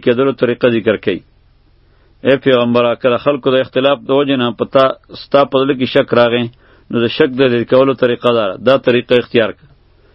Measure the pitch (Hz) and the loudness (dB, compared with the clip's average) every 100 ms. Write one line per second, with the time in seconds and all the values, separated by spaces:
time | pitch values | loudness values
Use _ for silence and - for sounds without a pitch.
0 | - 120 135 - 123 117 127 113 104 101 | 0 0 0 0 -2 0 0 0 -2 -2
1 | - 85 _ _ _ _ _ _ _ _ | -2 -6 _ _ _ _ _ _ _ _
2 | _ _ 120 135 135 123 120 120 120 113 | _ _ -2 0 2 0 0 0 0 -2
3 | 127 120 147 143 139 127 127 131 139 135 | -2 -2 -2 -2 0 -2 -2 -2 -2 -2
4 | 113 139 143 135 120 117 117 135 131 - | -2 -2 0 -2 -2 -4 -2 0 0 -2
5 | _ - - 139 139 135 135 131 123 151 | _ -20 -2 0 2 0 0 -2 -2 -2
6 | 127 117 120 120 117 _ _ _ _ 120 | 0 2 2 0 -6 _ _ _ _ -4
7 | 117 - 151 127 131 120 110 127 135 127 | -4 0 -2 2 0 0 0 2 2 0
8 | 123 120 123 120 101 92 107 135 135 120 | -2 0 0 0 -2 -4 0 0 2 0
9 | 120 123 - 120 107 - _ _ _ _ | 2 0 2 -2 -2 -4 _ _ _ _
10 | _ | _